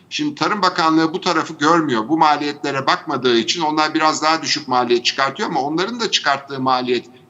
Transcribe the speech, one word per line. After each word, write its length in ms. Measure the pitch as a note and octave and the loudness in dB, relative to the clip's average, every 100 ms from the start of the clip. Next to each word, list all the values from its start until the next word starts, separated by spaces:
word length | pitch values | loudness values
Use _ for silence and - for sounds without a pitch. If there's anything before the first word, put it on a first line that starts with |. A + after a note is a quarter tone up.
| - | -10
Şimdi 260 | - D3+ C#3 | -6 -4 -2
Tarım 260 | E3 G#3 | -2 0
Bakanlığı 520 | F#3 F3+ D#3+ D#3+ D#3+ | 0 2 2 2 2
bu 80 | F3 | 0
tarafı 320 | F#3 D#3+ D3 | 0 0 -2
görmüyor. 560 | D3+ D3+ E3+ D3+ A#2 A2 | 0 2 4 2 0 0
Bu 80 | D#3 | 2
maliyetlere 680 | D#3 C#3+ C#3+ C#3+ C#3+ C3+ C#3+ | 4 2 -2 -4 -4 0 0
bakmadığı 500 | F3 D#3+ C3+ B2+ A#2 | 0 -2 -2 2 2
için 240 | A2 F3 | 2 -2
onlar 320 | D3+ D#3 D#3 | 0 0 0
biraz 300 | D#3 D#3 D3+ | 2 0 2
daha 180 | D#3 D#3+ | 0 0
düşük 260 | C#3 - C3 | -2 -4 -2
maliyet 380 | B2+ B2 A#2+ - | 0 2 2 0
çıkartıyor 440 | - C3+ B2+ - | 0 -2 -2 -4
ama 120 | D3 | -2
onların 380 | C#3 D#3+ G3+ A#3+ | -2 -2 -2 -4
da 120 | A3 | -2
çıkarttığı 480 | - D3 C3+ C#3 C#3 | -2 0 -2 -4 -4
maliyet 460 | C3 B2+ B2 A#2+ - - | 0 0 0 -2 -4 -16